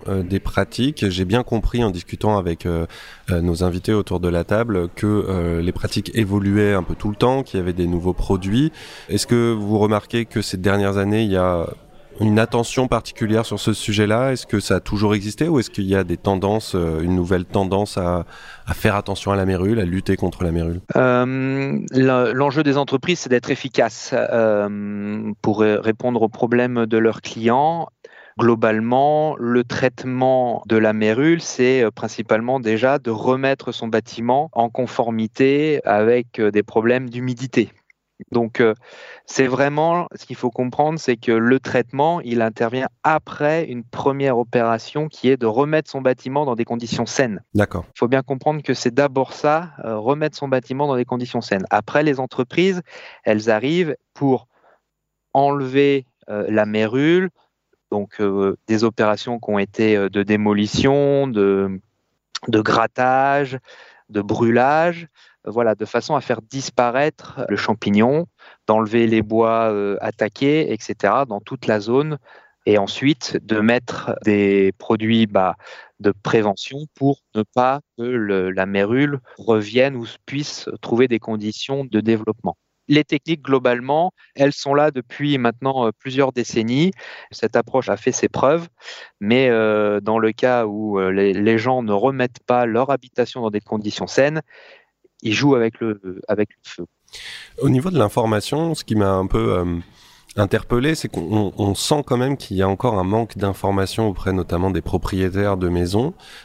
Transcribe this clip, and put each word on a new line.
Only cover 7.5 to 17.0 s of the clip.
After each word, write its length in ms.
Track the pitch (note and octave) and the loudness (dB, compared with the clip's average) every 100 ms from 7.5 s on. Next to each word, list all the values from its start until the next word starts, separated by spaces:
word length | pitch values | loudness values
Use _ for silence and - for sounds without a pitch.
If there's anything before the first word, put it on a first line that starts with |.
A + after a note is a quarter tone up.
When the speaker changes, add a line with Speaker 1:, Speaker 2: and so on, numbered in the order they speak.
| F#2+ | -4
Speaker 1:
y 60 | |
avait 80 | F2+ | -2
des 160 | F2 F2 | 0 0
nouveaux 240 | F2 F2+ | 0 0
produits. 640 | F2 - F#2+ F#2+ A2+ D#3 - - - - | -2 0 0 0 0 0 -2 -16 -18 -4
Est-ce 200 | G2+ - | -4 2
que 260 | A#2+ A#2 | 2 2
vous 260 | A2 G2+ G#2+ | 0 0 2
remarquez 460 | G#2 G#2 - A#2 A2+ | 4 2 0 -4 -2
que 160 | A2+ | -4
ces 160 | G2 F#2 | -4 -2
dernières 400 | G2 G2+ G2 G2 | 0 2 2 0
années, 260 | G2 G#2+ | 2 2
il 80 | A2 | 2
y 60 | F#2 | 2
a 300 | F#2 F2 D#2+ - - - - - | 2 0 -4 -8 -18 -20 -14 -2
une 180 | G#2+ G#2+ | 2 4
attention 520 | A2+ A#2+ A#2 - B2+ | 2 0 0 0 0
particulière 560 | A#2 - - G#2+ A2 - | 0 -4 -6 0 0 0
sur 160 | G2+ | -4
ce 100 | - | -2
sujet-là ? 600 | G2+ - G#2 G#2 A2+ C3+ | -2 -2 0 2 2 0
Est-ce 120 | B2+ - | -2 -2
que 140 | G#2 | -2
ça 160 | - F#2 | 0 0
a 40 | |
toujours 340 | - G#2 G#2 G#2 | 0 0 2 2
existé 320 | G#2 - D#3 | -2 -2 0
ou 100 | D3 | 2
est-ce 100 | G#2+ | 0
qu'il 160 | - F#2+ | -2 0
y 100 | F#2+ | 0
a 80 | |
des 140 | F2+ E2+ | 0 -2
tendances, 580 | G2+ G2 G2 A2 - F#2+ | 0 0 0 0 -2 -2
euh, 240 | E2 | 0
une 160 | D#2+ | 0